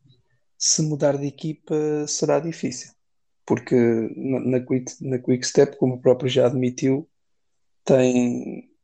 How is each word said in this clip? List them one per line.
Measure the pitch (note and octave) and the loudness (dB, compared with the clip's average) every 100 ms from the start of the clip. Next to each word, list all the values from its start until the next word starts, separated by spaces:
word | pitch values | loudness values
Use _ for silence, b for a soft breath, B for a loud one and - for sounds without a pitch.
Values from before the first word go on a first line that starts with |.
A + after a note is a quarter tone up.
| _ _ _ _ _ - | _ _ _ _ _ -6
Se | - - | -2 0
mudar | D#3 D3 D3 C#3 | -2 0 0 0
de | C#3+ | -4
equipa | C#3 D#3 D3 - D#3 D3+ D3+ D3 | -8 -10 -10 -6 -4 -2 -2 -4
será | - D3+ C#3+ | -4 0 0
difícil, | E3 D#3+ C3 - - _ _ _ _ _ | -2 -6 -8 -8 -16 _ _ _ _ _
porque | - A#2+ - B2+ A#2 A2+ A2 | -4 -4 2 2 4 2 -2
na, | - C3+ B2+ | -6 -4 -4
na | B2 B2+ | -2 -2
Quick, | B2+ C3 B2 - | -2 -4 -4 -10
na | C#3 B2+ | -6 -4
Quick | B2 B2+ | 0 -2
Step, | B2+ - C#3+ - | 0 4 4 2
como | B2+ B2+ | -2 2
o | |
próprio | C3 B2 B2+ | 2 2 2
já | B2+ B2 | 2 2
admitiu, | C3 B2+ B2 C3 C3+ D#3+ _ _ _ _ _ _ _ | 2 -2 0 0 0 -4 _ _ _ _ _ _ _
tem, | - C3 B2+ B2 B2 B2 - - - _ | 2 4 4 2 0 -2 -8 -12 -16 _